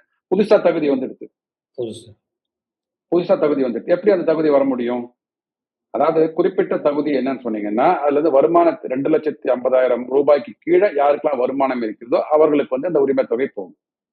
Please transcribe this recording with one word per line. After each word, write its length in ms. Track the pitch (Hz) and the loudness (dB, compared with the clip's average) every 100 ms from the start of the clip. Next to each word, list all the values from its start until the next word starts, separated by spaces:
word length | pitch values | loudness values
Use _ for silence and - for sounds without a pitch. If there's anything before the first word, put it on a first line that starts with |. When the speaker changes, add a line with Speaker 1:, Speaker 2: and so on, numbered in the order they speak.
| _ _ - | _ _ -4
Speaker 1:
புதுசா 300 | 185 208 202 180 | 0 4 4 4
தகுதி 220 | 165 147 | 0 0
வந்துடுது. 340 | 131 120 - - _ _ _ _ - | -2 -4 -12 -20 _ _ _ _ -12
Speaker 2:
புதுசு. 300 | 117 107 - - _ _ _ _ _ _ _ _ - | -12 -12 -20 -20 _ _ _ _ _ _ _ _ -4
Speaker 1:
புதுசா 280 | 175 170 180 | -2 0 0
தகுதி 200 | 151 139 | 0 0
வந்துடுது. 300 | 127 117 - - | -2 -4 -2 0
எப்படி 200 | 208 185 | 2 0
அந்த 120 | 156 | 2
தகுதி 180 | 156 156 | 0 2
வர 140 | 139 | 2
முடியும்? 420 | 139 123 120 123 120 _ _ _ _ _ _ _ _ 117 | 2 -2 -4 -4 -8 _ _ _ _ _ _ _ _ -2
அதாவது, 240 | 151 160 160 | 0 2 0
குறிப்பிட்ட 440 | 170 185 185 170 170 | 0 -2 0 -2 -2
தகுதி 340 | 147 147 143 135 | -2 -2 -2 -2
என்னன்னு 280 | 131 123 120 | -2 -6 -6
சொன்னீங்கன்னா, 420 | 107 104 110 156 175 | -6 -4 0 2 2
அதுல 140 | 143 143 | 0 0
இருந்து 200 | 160 135 | 2 2
வருமானத்து 540 | 143 170 170 143 - 131 | 4 4 2 0 -6 -4
ரெண்டு 140 | 143 | 0
லட்சத்தி 380 | 151 151 - 139 127 | 0 -2 -6 -2 -2
ஐம்பதாயிரம் 520 | 127 127 127 120 123 135 | 0 2 2 0 0 0
ரூபாய்க்கு 380 | 143 143 - - | 4 2 0 -10
கீழே 280 | - 180 202 | 0 2 2
யாருக்கெல்லாம் 560 | 143 143 143 151 135 | 2 2 2 0 -2
வருமானம் 380 | 127 135 135 123 | -2 0 -2 -2
இருக்கிறதோ 380 | 113 101 120 180 | -6 -8 -4 -2
அவர்களுக்கு 520 | - 151 156 147 127 131 | 2 2 4 2 -2 -4
வந்து 160 | 180 | -2
அந்த 140 | 156 135 | 0 0
உரிமை 200 | 135 120 | 0 -2
தொகை 240 | 117 135 | -2 -4
போகும். 240 | - 90 _ _ _ _ | -8 -16 _ _ _ _